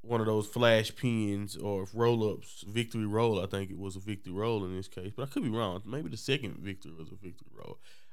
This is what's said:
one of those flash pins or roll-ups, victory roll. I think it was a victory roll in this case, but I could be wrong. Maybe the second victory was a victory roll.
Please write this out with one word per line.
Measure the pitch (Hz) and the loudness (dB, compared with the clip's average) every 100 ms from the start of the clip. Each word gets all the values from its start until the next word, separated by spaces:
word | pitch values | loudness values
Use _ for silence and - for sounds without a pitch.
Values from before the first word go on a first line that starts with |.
one | 113 117 | -2 2
of | 107 | 4
those | 107 104 | 4 2
flash | - 120 113 107 - | 6 8 8 6 0
pins | 123 117 104 101 104 - | 0 2 2 0 -2 -4
or | 101 98 95 | -2 -2 -2
roll-ups, | 107 117 120 107 - - - 101 | 4 6 6 4 0 -8 -12 -4
victory | 107 117 117 107 | -2 0 0 0
roll. | 107 117 104 | 4 4 4
I | 98 | 0
think | 98 98 | -2 -4
it | 92 | -4
was | 98 95 | -6 -6
a | |
victory | 98 98 92 | -6 -6 -4
roll | 90 110 113 | -2 0 0
in | 92 92 | -2 -4
this | 98 | -6
case, | - 92 104 | -8 -8 -6
but | |
I | 139 | -4
could | 285 | -2
be | 170 | -2
wrong. | 110 107 90 | 0 0 -2
Maybe | 104 131 160 | -6 -6 -6
the | 120 | -8
second | - 139 113 - | -2 -2 -2 -8
victory | 98 95 - | -8 -8 -10
was | 82 78 | -12 -12
a | 90 | -12
victory | 92 82 - | -12 -14 -14
roll. | - 50 - - - - | -14 -12 -12 -14 -14 -14